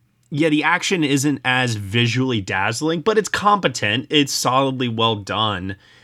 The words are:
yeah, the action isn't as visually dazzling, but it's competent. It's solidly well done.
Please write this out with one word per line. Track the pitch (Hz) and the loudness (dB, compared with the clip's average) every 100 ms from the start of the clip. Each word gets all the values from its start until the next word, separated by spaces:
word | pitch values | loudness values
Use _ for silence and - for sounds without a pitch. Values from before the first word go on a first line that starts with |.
| _ _ _ | _ _ _
yeah, | 143 160 | -2 2
the | 151 | 2
action | 151 175 - 190 | 2 0 0 0
isn't | 147 139 147 135 | 2 2 2 0
as | 131 127 123 107 | 0 0 0 -2
visually | 98 113 117 123 131 117 | -2 0 2 0 0 -2
dazzling, | 98 98 101 113 156 170 | -2 -2 -2 -2 -2 -2
but | 180 214 | 0 0
it's | 190 | 0
competent. | - 202 202 175 127 107 113 - | 0 2 2 2 0 0 -2 0
It's | 151 139 | 2 2
solidly | - 131 127 135 131 127 | 0 0 2 2 0 -2
well | 113 113 107 | 0 0 0
done. | 98 101 110 95 95 95 _ _ | -4 -2 -2 -2 -6 -10 _ _